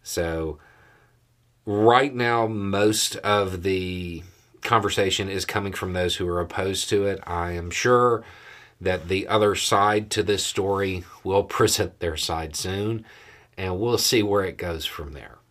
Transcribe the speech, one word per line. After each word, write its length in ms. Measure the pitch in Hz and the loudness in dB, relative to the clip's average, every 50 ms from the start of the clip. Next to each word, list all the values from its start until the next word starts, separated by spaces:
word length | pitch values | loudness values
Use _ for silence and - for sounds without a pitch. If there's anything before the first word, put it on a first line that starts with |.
| _ | _
So 560 | - - 90 85 82 82 82 80 78 76 - - - _ _ _ _ _ _ _ _ _ _ _ _ _ _ _ _ _ _ _ | -6 -4 -4 -2 -2 -2 -4 -4 -6 -8 -10 -18 -20 _ _ _ _ _ _ _ _ _ _ _ _ _ _ _ _ _ _ _
right 480 | 107 101 104 107 117 120 127 139 147 127 | -2 0 6 6 8 8 6 4 2 -2
now, 340 | 123 120 120 117 117 113 | -2 0 0 2 0 0
most 680 | 110 110 104 98 98 98 101 104 107 110 - - - - | 0 -2 -4 -4 -2 2 4 4 4 4 2 -2 -4 -4
of 460 | 95 - 104 104 104 101 95 92 87 87 | -4 0 2 2 2 2 0 -4 -4 -2
the 600 | 98 95 92 92 90 90 90 90 87 85 80 87 90 _ _ _ _ _ _ | 0 0 0 -2 -4 -6 -6 -6 -8 -8 -10 -14 -18 _ _ _ _ _ _
conversation 680 | - - 120 110 101 98 - - 101 95 95 - 101 98 | -2 2 2 2 2 2 2 2 2 2 2 0 -2 -4
is 160 | 98 95 - | -4 -4 -6
coming 280 | - - 107 98 98 92 | -2 -4 -4 -4 -4 -6
from 200 | - 101 92 90 | -6 -6 -4 0
those 220 | 92 90 90 - | 0 0 0 0
who 120 | - 95 | -2 -2
are 120 | 87 87 87 | -2 -2 -2
opposed 500 | 87 85 - 98 95 98 95 95 - - | -4 -4 -4 -4 -4 -2 -2 -4 -2 0
to 160 | 107 101 101 | 0 0 2
it. 140 | 101 98 - - | 0 -2 -4 -8
I 260 | - 87 87 85 87 | -8 -6 -4 -4 -4
am 200 | 87 87 85 87 | -4 -6 -6 -6
sure 520 | - - - 123 123 120 123 123 117 107 - - - - - - - - - - _ _ | -6 -2 2 4 4 6 6 4 2 0 -4 -12 -20 -20 -20 -20 -20 -20 -20 -20 _ _
that 280 | 90 92 92 90 73 | -2 -2 -2 -2 -2
the 200 | 87 95 98 95 | -2 -2 -2 0
other 280 | - 107 107 104 104 95 | 0 2 4 4 4 2
side 540 | - - - 110 101 101 104 107 107 107 107 | 2 0 2 4 4 4 4 4 2 -2 -2
to 120 | - 110 101 | -2 -2 0
this 200 | 101 101 95 - | 0 0 0 -2
story 600 | - - 104 95 98 98 98 98 98 92 90 90 - - - _ | -4 -2 -2 0 0 0 0 0 -2 -4 -6 -8 -12 -20 -8 _
will 200 | 95 95 101 98 | 2 2 2 2
<laughs> 0 | |
present 560 | - - - 117 101 - - 98 - - _ | 2 2 2 2 2 4 0 -2 -4 -4 _
their 180 | 90 85 78 | -4 -4 -4
side 380 | 78 - - 82 80 82 78 76 | -4 -4 -4 -4 -6 -6 -8 -8
soon, 500 | - - 92 95 98 104 107 117 110 110 - - - - - - - _ _ _ | -6 -6 -4 -4 -4 -2 -4 -4 -6 -8 -14 -20 -20 -20 -20 -20 -20 _ _ _
and 220 | - 95 92 90 92 | -8 -6 -4 -2 -2
we'll 180 | 110 120 120 | 0 0 2
see 260 | 104 - - 131 113 104 | 2 2 2 4 4 4
where 200 | 104 101 101 95 | 4 2 2 2
it 140 | 92 82 | 0 -6
goes 280 | - - 87 85 80 - | -6 -6 -6 -6 -4 -6
from 280 | - - - 78 73 73 | -8 -8 -8 -12 -12 -12
there. 240 | 69 - - - _ _ _ | -14 -16 -18 -20 _ _ _